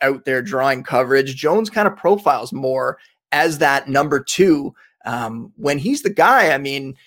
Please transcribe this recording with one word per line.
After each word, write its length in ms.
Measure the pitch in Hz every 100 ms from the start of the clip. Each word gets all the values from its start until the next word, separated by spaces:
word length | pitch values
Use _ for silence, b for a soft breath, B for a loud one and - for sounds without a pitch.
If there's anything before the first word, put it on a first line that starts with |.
out 240 | 135 135 -
there 160 | 131
drawing 400 | 110 131 135 131
coverage. 540 | 127 127 127 135 135 131
Jones 340 | 151 202 214
kinda 200 | 220 208
profiles 600 | 202 175 202 170 127 123
more 460 | 131 131 131 127 139 b b _
as 260 | 147 165 147
that 300 | 147 139 139
number 320 | 135 147 139
two. 540 | - - 190 147 139 b b b -
Um, 460 | 120 113 117 - -
when 220 | 143 143
he's 240 | 180 285
the 80 | -
guy, 420 | 180 185 262 277
I 60 | 139
mean, 380 | 139 139 135 135